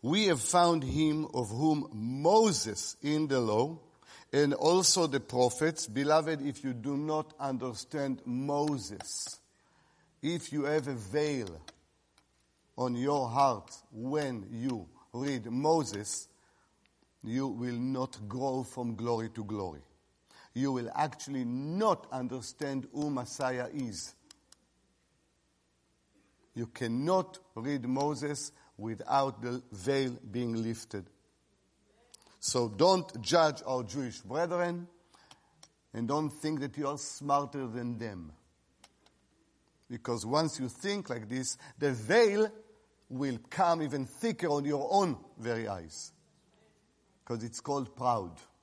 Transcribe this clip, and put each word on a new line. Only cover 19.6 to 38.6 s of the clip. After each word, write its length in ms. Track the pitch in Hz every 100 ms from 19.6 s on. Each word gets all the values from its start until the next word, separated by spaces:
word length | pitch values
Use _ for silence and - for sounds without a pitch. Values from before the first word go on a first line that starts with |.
| 92 73 - _ _ _ _ - -
You 200 | 120 139
will 180 | 127 120
actually 500 | - 151 - - 139
not 640 | 120 123 143 180 220 175 -
understand 800 | 131 123 127 107 - 143 135 131
who 160 | 143 151
Messiah 580 | 135 120 - 135 127 123
is. 400 | 147 123 95 - - _ - _ - _ _ _ _ _ _ _ _ _ _ _ _ _ _ _ _ _ _ _
You 120 | - 117
cannot 720 | - 120 117 151 185 180 - _
read 320 | - 123 143 123
Moses 680 | 131 143 139 147 147 - - - -
without 640 | 107 110 - 139 135 110
the 200 | 123 123 -
veil 460 | 104 92 139 135 120 110
being 320 | 107 120 113
lifted. 420 | 113 113 - 104 87 _ _ _ _ _ _ _ _ _ _ - _ _
So 280 | - 127 120
don't 520 | 104 170 190 165 113
judge 420 | 110 170 160 143 -
our 160 | 131
Jewish 380 | 113 127 127 101
brethren 680 | 95 135 170 175 175 175 175 _ _ _ _ - _ _ - _ _
and 160 | 113 117
don't 220 | 147 151
think 300 | 143 156 156
that 180 | 139 -
you 100 | 143
are 80 | 143
smarter 680 | - - 143 143 143 143 131
than 320 | 117 120 113
them. 340 | 113 92 78 76 _ _